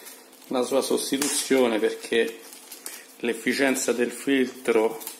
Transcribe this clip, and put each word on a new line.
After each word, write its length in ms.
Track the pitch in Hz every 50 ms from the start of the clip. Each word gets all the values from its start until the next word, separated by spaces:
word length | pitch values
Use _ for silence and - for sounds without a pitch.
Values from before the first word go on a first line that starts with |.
| - - - - - - - - - -
la 140 | 131 127
sua 200 | 123 127 139 131
sostituzione 1000 | 120 - 123 120 - - 139 131 - 139 - - - - 135 131 127 117 113 104
perché 600 | 110 110 - - - - 120 117 113 - - - - - - - - - - - - - - - - - - -
l'efficienza 760 | - 120 113 - - 131 117 - 139 135 127 131 - -
del 200 | 120 117 123 117
filtro 840 | - - - 139 139 135 127 123 - - - - 113 110 107 113 110 - - - - -